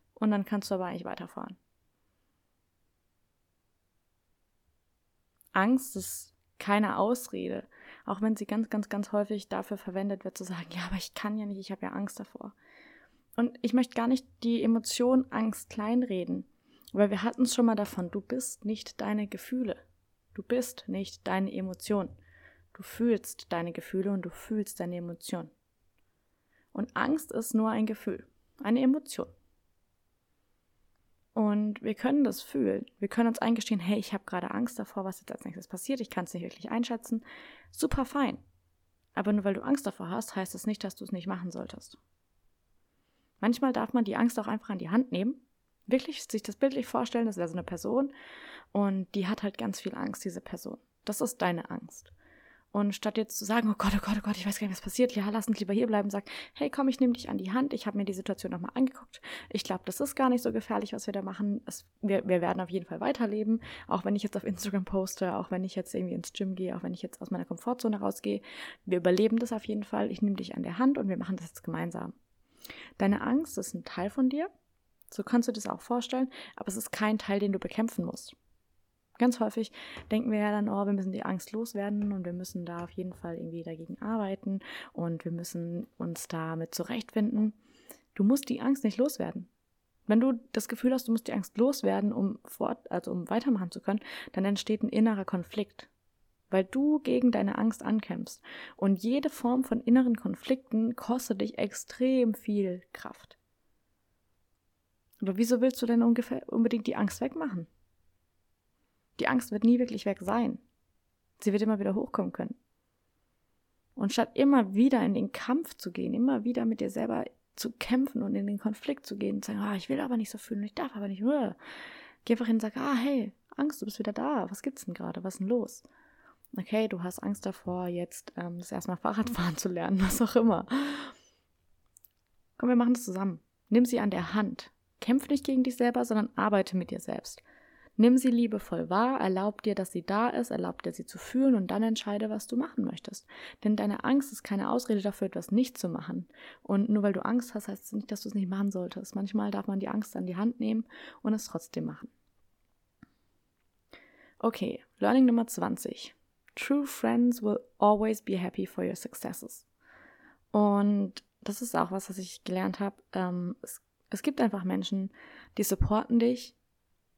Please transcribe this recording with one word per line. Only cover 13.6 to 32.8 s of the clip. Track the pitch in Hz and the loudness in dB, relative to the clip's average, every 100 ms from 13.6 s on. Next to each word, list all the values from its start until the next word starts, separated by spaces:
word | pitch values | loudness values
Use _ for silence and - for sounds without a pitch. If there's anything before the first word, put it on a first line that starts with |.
ich | 233 | 2
möchte | 240 247 240 | 4 4 2
gar | 233 | 2
nicht | 262 - - | 2 0 -4
die | 233 233 | 0 2
Emotion | 226 226 226 - 247 262 262 | 4 2 2 2 6 6 4
Angst | - 220 208 - | -2 -2 -4 -10
kleinreden, | - 214 247 247 185 170 180 - _ _ _ - | -6 0 2 2 -2 -2 -4 -8 _ _ _ -4
weil | 196 208 | 2 4
wir | 202 | 4
hatten | 220 - | 0 2
es | 254 - | 2 6
schon | 233 | 4
mal | 214 | 4
davon, | 202 - 175 | 0 -2 -4
du | - | -4
bist | - 254 254 - 208 | -4 -6 -6 -6 -6
nicht | 214 - - | -6 -8 -6
deine | 208 214 202 | -2 -2 -4
Gefühle, | 190 - 254 226 - - _ _ _ _ | -8 -6 -2 -2 -4 -10 _ _ _ _
du | - | -10
bist | - 247 247 - - | -2 0 -2 -6 -6
nicht | 190 196 - - | -4 -6 -8 -2
deine | 190 196 | 0 0
Emotion. | - 190 180 - 202 180 - - - - _ _ | -2 -6 -6 0 0 0 -8 -20 -20 -20 _ _
Du | - | -20
fühlst | - - 240 214 - - - | -12 0 2 2 0 -14 -4
deine | 175 170 | -2 -2
Gefühle | - - 190 190 | -6 -4 -2 0
und | 196 | 0
du | 175 | -4
fühlst | - - 214 196 - | -10 -4 -2 -2 -4
deine | 175 175 | -6 -4
Emotionen. | 175 170 - 175 156 _ _ _ _ _ _ _ _ _ _ _ _ | -6 -10 -6 -6 -6 _ _ _ _ _ _ _ _ _ _ _ _
Und | - 226 - | -6 -4 0
Angst | - 311 - | 2 0 0
ist | - 226 | -4 0
nur | 220 220 | 2 2
ein | 214 220 | 2 0
Gefühl, | 214 - 185 - _ _ - | -2 -4 -6 -8 _ _ -6
eine | 214 240 | 2 4
Emotion. | 262 294 294 - - - _ _ _ _ _ _ _ _ _ _ _ _ _ _ _ _ _ _ _ - | 4 4 0 -8 -8 -10 _ _ _ _ _ _ _ _ _ _ _ _ _ _ _ _ _ _ _ 0
Und | 214 208 208 202 | 2 4 0 -2
wir | - 208 | -4 0
können | 254 285 | 2 4
das | 254 190 | 4 0
fühlen. | - - 123 196 | -4 0 2 0